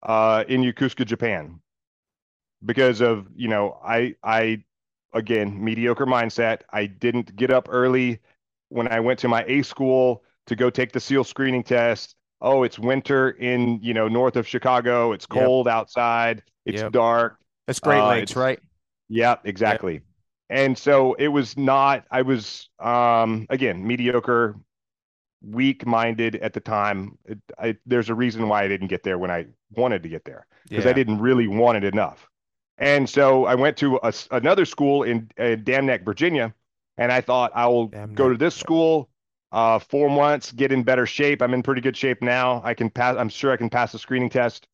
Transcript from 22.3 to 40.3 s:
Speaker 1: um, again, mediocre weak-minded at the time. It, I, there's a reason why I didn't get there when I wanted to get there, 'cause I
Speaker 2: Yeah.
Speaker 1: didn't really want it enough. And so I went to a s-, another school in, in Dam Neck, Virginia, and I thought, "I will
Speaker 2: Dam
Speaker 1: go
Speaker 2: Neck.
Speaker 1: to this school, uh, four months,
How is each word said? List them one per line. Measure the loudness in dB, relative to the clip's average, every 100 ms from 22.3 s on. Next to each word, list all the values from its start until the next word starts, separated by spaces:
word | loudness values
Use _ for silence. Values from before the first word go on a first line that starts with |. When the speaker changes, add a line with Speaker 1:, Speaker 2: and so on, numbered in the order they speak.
| 0 -2 -16 -20 _
Speaker 1:
um, | -2 2 4 4 2 -2 -4
again, | -2 -2 -2 -4
mediocre | -2 0 0 0 0 0 -4 _ _ _ _ _ _ _ _
weak-minded | -12 -2 0 0 -2 0 0 -2 -4 -4
at | -8
the | -8
time. | -4 -2 -2 -2 -8 -14
It, | -18 -18 _ -8
I, | -8 -8 -2
there's | -2 0
a |
reason | -2 -2 -2 -2
why | 0
I | 0
didn't | -2 -4
get | -6
there | -4 -4
when | -4
I | -6 -8 _ _
wanted | -4 -2 -2
to | -6
get | -14
there, | -14 -20 -20 _ -10
'cause | -2 0
I |
Speaker 2:
Yeah. |
Speaker 1:
didn't | 2 0 0
really | 2 2 2
want | 2 2 2
it |
enough. | 0 -2 -2 -6 _ _ _ _ _ _
And | 2 2 2
so | 4 4 6 4
I |
went | 2 2 0
to | 0 0
a | -2
s-, | -6 -6
another | -2 0 2
school | 0 0 0 2
in, | 0 -2 -4 -4
in | -2 -2
Dam | 0 0 0
Neck, | -2
Virginia, | -4 -2 0 0 -4 -8 _ _ _ -4
and | 0
I | 0
thought, | 0 0 0
"I | 0 2
will | 2 0
Speaker 2:
Dam | -8 -14
Speaker 1:
go | 0 2
Speaker 2:
Neck. | 2
Speaker 1:
to |
this | 0
school, | -2 -2 2 2 2 -2 _ _ _ _
uh, | 0 2 2
four | 0 0 2
months, | 2 2